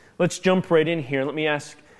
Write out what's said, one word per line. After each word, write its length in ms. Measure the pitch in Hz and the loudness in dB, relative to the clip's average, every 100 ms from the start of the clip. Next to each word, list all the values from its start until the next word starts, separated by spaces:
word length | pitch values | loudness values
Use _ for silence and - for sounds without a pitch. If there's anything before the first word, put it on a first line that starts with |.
| - - | -20 -2
let's 220 | 175 - | -2 0
jump 320 | 190 185 - | 2 2 4
right 160 | 165 156 | 2 2
in 160 | 165 | -2
here. 220 | 127 139 139 | -4 -4 -2
Let 100 | 151 | -2
me 100 | 156 | -2
ask 320 | 147 - - _ | -2 -6 -20 _